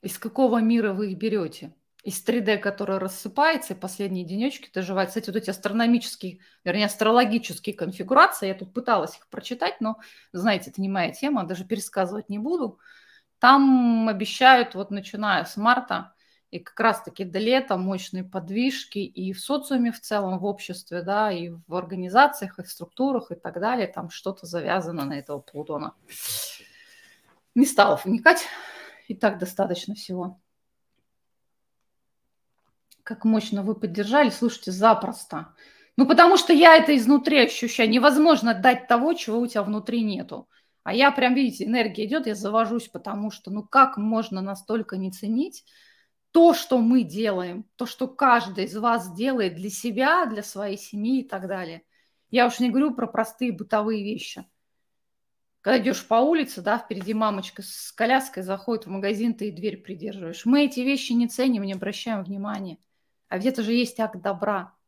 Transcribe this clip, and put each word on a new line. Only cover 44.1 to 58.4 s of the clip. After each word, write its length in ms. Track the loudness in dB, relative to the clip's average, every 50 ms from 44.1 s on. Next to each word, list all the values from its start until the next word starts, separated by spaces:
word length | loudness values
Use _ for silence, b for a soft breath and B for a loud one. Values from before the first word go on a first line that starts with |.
| 0 0 -2 -2 -6 -6
настолько 560 | -6 -6 -8 -10 -6 _ -4 -4 -4 -4 -6
не 140 | -6 -6 -6
ценить 540 | -8 -8 -6 -4 -2 -2 -2 -4 -6 -16 _ b b b b b b b b b b _ _ _ _
то, 180 | 6 8 8 6
что 260 | 4 0 0 0 2
мы 260 | 4 4 4 4 2
делаем, 600 | 2 -4 -4 -2 -2 -2 -2 -4 -6 -8 -12 -14 _ _
то, 100 | _ -10
что 220 | -10 -6 -8 -8 -8
каждый 560 | -4 0 4 4 4 4 2 -2 -6 -6 -6
из 120 | -6 -6
вас 380 | -2 0 0 0 0 -2 -6 -6
делает 400 | -4 -2 -2 0 0 -2 -2 -4
для 160 | -6 -10 -10
себя, 560 | -10 -6 -8 -6 -2 0 2 2 2 2 2
для 160 | -2 -4 -8 -10
своей 340 | -10 -10 -8 -8 -8 -8
семьи 440 | -10 -12 -12 -10 -6 -2 -2 -2 -2
и 80 | -2 -6
так 180 | -10 -10 -8
далее. 380 | -6 -6 -6 -8 -10 -12 -16 _ _ _ _ _ _ _ _ _ _
Я 200 | 2 2 2 2
уж 100 | 2 0
не 120 | -2 0
говорю 220 | 2 2 0 0 0
про 140 | -4 -6
простые 460 | -4 -2 -4 -4 -4 -4 _ -6 -6 -6
бытовые 500 | -6 -6 -2 -2 -2 0 -2 -4 -4 -4
вещи. 420 | -6 -8 -10 -10 -14 -14 -16 -18 _ _ _ _ _ _ _ _ _ _ _ _ _ _ _ _ _ _ _ _ _ _ _
Когда 200 | _ 2 2 2
идешь 240 | 2 0 -2 -2 -2 _
по 80 | 2
улице, 440 | 4 4 4 2 2 0 -2 -6 -8
да, 160 | -2 -2 -2
впереди 380 | -2 -2 -6 -10 -10 -6 -6 -2
мамочка 480 | 0 0 0 -2 -4 -8 -10 -14 -16 -16
с 300 | -16 -14 -14 -16 -16 -6
коляской 500 | -2 0 2 2 2 0 -2 -10 -12